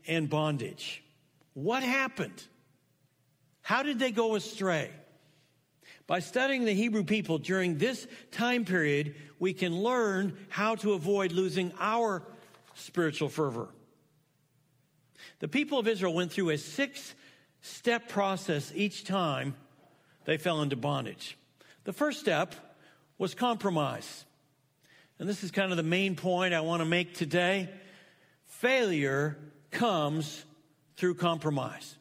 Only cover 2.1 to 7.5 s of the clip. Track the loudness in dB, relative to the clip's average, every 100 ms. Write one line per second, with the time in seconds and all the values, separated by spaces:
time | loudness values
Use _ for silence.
2.1 | -2 -6 -8 -20 _ _ _ _ _ _
3.1 | _ _ _ _ _ 0 0 2 0 0
4.1 | 2 2 0 -4 -4 0 0 -2 -10 -20
5.1 | _ _ _ _ _ _ _ -20 -20 -4
6.1 | -4 -2 0 2 2 2 2 2 2 2
7.1 | 0 2 -2 2